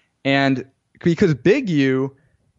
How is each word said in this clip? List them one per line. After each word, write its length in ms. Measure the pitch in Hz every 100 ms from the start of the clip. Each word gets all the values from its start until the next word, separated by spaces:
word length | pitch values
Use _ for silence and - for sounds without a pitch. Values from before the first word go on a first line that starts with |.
| _ _
And 420 | 135 139 139 131 - _ _ _
because 300 | 175 165 196
big 360 | 143 165 254 247
you 460 | 156 135 131 135 - _ _ _